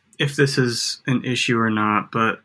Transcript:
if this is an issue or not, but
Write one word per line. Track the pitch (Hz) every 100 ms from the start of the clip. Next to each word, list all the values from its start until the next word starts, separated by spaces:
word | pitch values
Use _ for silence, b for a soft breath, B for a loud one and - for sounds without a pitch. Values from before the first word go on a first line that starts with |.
| _ -
if | 147 143
this | 139 -
is | 123 113 - - -
an | 123 127
issue | 120 - 117
or | 113
not, | 107 104 104 101
but | 117 113 -